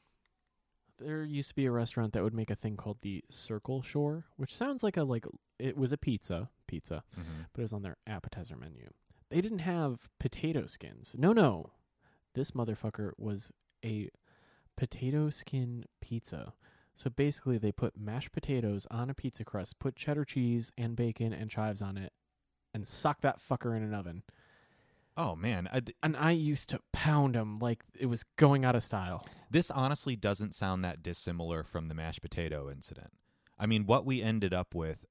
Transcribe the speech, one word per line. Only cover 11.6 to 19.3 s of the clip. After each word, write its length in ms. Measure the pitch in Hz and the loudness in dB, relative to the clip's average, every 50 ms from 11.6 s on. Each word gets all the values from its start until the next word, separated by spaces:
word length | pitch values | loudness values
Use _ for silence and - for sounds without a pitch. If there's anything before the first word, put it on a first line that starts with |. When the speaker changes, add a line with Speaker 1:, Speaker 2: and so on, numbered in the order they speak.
| - - - _ _ _ _ _ _ _ _ _ _ _ _ | -2 -8 -14 _ _ _ _ _ _ _ _ _ _ _ _
Speaker 1:
This 160 | 131 135 - - | -4 -4 -2 -2
motherfucker 600 | 131 117 110 107 - - 107 - - 107 98 - | -2 -2 -2 -2 -2 -4 -6 -4 -4 -6 -6 -6
was 360 | - - 107 104 98 104 - - _ _ _ _ _ - | -6 -4 -4 -4 -4 -6 -12 -16 _ _ _ _ _ -6
a 240 | 113 107 107 104 - - _ _ _ _ _ _ _ _ _ _ _ _ | -4 -4 -4 -4 -6 -10 _ _ _ _ _ _ _ _ _ _ _ _
potato 540 | - 135 120 - - 127 127 139 151 151 151 | -4 -4 -4 -4 -4 -2 0 2 2 2 2
skin 540 | 151 - - - - 135 127 120 120 120 - - _ _ | 0 -2 -4 -2 -2 -2 -2 -2 -4 -6 -10 -12 _ _
pizza. 520 | - - 117 117 - - - 156 - - - _ _ - _ _ _ _ _ | -8 -6 -4 -6 -4 -6 -10 -10 -10 -10 -14 _ _ -20 _ _ _ _ _
So 160 | - - 135 | -6 -4 -4
basically, 480 | 120 - 139 147 143 - - 131 123 110 | 2 4 4 4 4 0 0 0 2 2
they 120 | 107 107 | 2 2
put 260 | 101 - - - - | 0 2 -2 -2 -2
mashed 360 | - 107 104 107 127 131 - - | -4 -6 -4 -4 -4 -6 -4 -6
potatoes 540 | 165 - - 139 127 113 107 104 101 - - | -6 -2 0 0 2 2 2 0 0 -2 -4
on 180 | - 117 120 131 | -4 -4 -2 -4
a 60 | 139 | -4
pizza 300 | - - 131 | -4 -6 -6